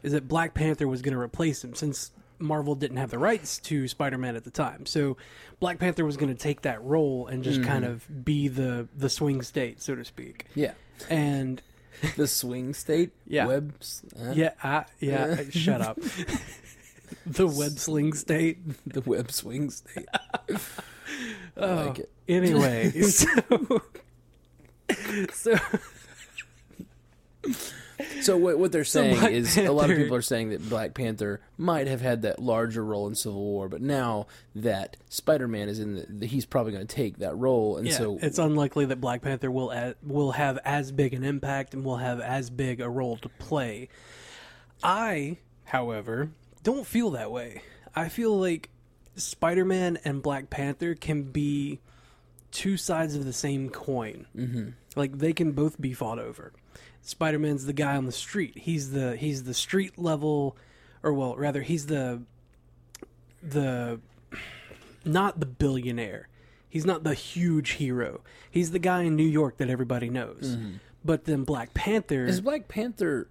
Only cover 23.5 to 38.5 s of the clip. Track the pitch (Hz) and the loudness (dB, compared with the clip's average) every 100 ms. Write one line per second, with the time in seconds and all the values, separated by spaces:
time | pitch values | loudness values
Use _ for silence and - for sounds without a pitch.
23.5 | 233 254 233 - - - - _ _ _ | 2 4 0 0 -20 -20 -20 _ _ _
24.5 | - - - - - 208 208 190 - 226 | -20 -20 -12 -4 -4 -2 -2 -4 -2 4
25.5 | 220 - 220 - - - - - - - | 4 4 -2 -4 -20 -20 -20 -16 -16 -16
26.5 | - - - - - _ - _ - - | -20 -20 -18 -18 -18 _ -20 _ -8 -4
27.5 | 240 - - - - 302 285 262 185 180 | -4 -6 -12 -16 -12 -10 0 2 6 6
28.5 | 156 185 165 147 151 - 180 214 117 117 | 4 4 2 2 4 6 6 6 4 4
29.5 | 208 185 147 147 165 143 123 - 117 110 | 4 6 6 6 6 4 2 2 0 0
30.5 | 101 107 113 110 - 117 107 104 101 - | -4 -2 -2 -2 -2 -2 0 -2 -4 -8
31.5 | - 175 160 139 131 127 117 107 - 123 | -2 0 2 0 0 2 2 0 0 0
32.5 | 113 117 113 107 104 104 107 110 98 104 | 2 2 -2 -2 -2 -2 -2 -4 -4 -2
33.5 | 101 95 85 131 139 120 107 104 - - | -2 -4 -4 -2 0 0 -2 -6 -16 -14
34.5 | 104 113 98 98 - - - - 143 123 | -2 0 0 -4 -12 -10 -4 2 2 2
35.5 | 110 104 107 107 98 - 101 110 135 - | -2 -2 -4 -4 -6 -8 -8 -2 -2 0
36.5 | 135 110 101 82 - 113 95 95 85 127 | 0 0 -4 -6 -4 -4 -2 -4 0 4
37.5 | 123 107 82 120 151 110 98 151 143 156 | 4 4 0 0 0 0 0 0 2 4